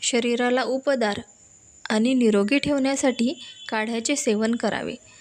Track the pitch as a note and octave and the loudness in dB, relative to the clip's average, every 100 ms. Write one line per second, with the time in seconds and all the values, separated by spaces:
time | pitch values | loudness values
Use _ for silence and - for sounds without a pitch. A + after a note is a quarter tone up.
0 | - A#3+ A#3+ A#3+ B3 B3+ A3+ C4 C#4 C4+ | -2 0 0 0 2 0 0 -2 0 0
1 | A3 G3+ - - - - - - - A3 | 0 -2 -10 -20 -20 -20 -20 -20 -2 0
2 | A#3 C4 A#3 G#3 G3+ C#4+ C#4+ C#4+ C4+ C#4 | 2 4 4 4 2 2 2 0 0 0
3 | C4+ B3+ A#3 E4+ - - - A3 G#3+ A#3 | 0 0 -2 -2 -12 -18 -8 -4 -4 -4
4 | A#3 C#4+ - G#3+ A3 A#3 G#3+ - - B3 | -2 0 0 0 0 0 -2 -4 -6 -10
5 | - - | -16 -20